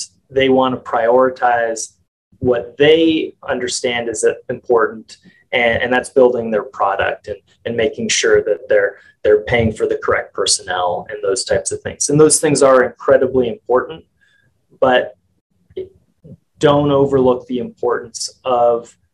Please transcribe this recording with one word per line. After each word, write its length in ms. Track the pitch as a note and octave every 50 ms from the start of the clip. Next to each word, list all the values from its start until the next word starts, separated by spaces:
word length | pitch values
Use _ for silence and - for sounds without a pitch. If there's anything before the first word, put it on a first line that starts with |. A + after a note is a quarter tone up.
| - - _ _ _ _
they 180 | C3 C3+ C3+ C3+
want 260 | C3 C3 C3 C3 B2+
to 160 | B2 - -
prioritize 1040 | - A#2 A2+ A#2 B2 B2+ C3 B2+ B2+ - B2+ B2 A#2+ A#2 A#2 A#2 A2+ A2+ - - _ _ _ _ _ _ _ _ _ _
what 360 | C3 B2 A#2+ A#2 - - -
they 580 | - C#3+ D3+ D#3 E3 E3 D#3+ D#3+ D#3 - - - _ - D3
understand 600 | C3 B2 B2 A#2+ - - - B2 A#2+ A#2+ A#2 A#2
is 180 | A2 - - A#2 - - - -
important, 680 | B2 B2 - - A#2+ A2+ A2 A2 A2+ A2 - - - - _ - _ _ _ _ -
and, 300 | B2 A#2+ A#2 A2+ - -
and 100 | A#2+ B2+
that's 180 | B2+ B2 -
building 400 | - C3+ B2+ B2 A#2+ A#2 A2+ A2+
their 140 | A2 G2+ G2
product 640 | - - - G2+ G2 G2 G2 F#2 F#2 F2 - - G#2
and, 100 | G2+ - _ _ _ _ -
and 120 | A#2 A#2
making 320 | A#2 A2 A2 - B2 A2+ A2
sure 340 | - - - A2+ G#2+ G#2 -
that 260 | G#2+ G2+ - - -
they're, 300 | G#2+ G2+ G2 G2 - - _ _ _ _ -
they're 200 | G#2 G#2+ G#2+ -
paying 300 | - B2+ A#2 A2+ A2 G#2+
for 140 | - A#2
the 120 | G#2+ A2 - -
correct 320 | A#2+ G#2 - - - -
personnel 720 | - G2 - - - - F#2+ F2+ F2+ F2+ F2 F2 - F#2 -
and 120 | A2 G#2 G2+
those 220 | G2 F#2+ F#2+ -
types 260 | - G2+ G2 - - G#2+
of 80 | -
things. 300 | - G2 - - - -
And 100 | D3 D3+
those 200 | D#3 D3+ D3 -
things 220 | E3 D#3+ C#3+ C3 C#3+
are 220 | C3+ C3 B2+ A#2+
incredibly 640 | A#2 - - - C#3+ C3+ B2+ C3+ B2 C3 B2+ A#2+ A#2
important, 560 | G#2+ - _ - A#2+ B2+ B2 C#3 D#3+ D#3+ - _ _ _ _ _ _ _ _ _ _ _ _ _ _ _
but 360 | C3 B2+ B2+ B2 - - - _ _ _ _ _ _ _ _ _ _ _ _ F#4+ F#4+ - _ _ _ _ _ _ - - - - _ _ _ -
don't 320 | D#3 D3 C#3+ D3 D3 D3
overlook 560 | C#3 C#3 C#3 C3 C3+ C3+ B2+ B2+ B2 B2 -
the 140 | - B2+ A#2+
importance 800 | A2+ A2+ - _ B2 A#2+ A2+ - A#2+ A2+ - - - - - _ -
of 520 | C3 B2+ A#2+ A#2+ A#2+ A#2 A#2 A#2 - _ _ _ _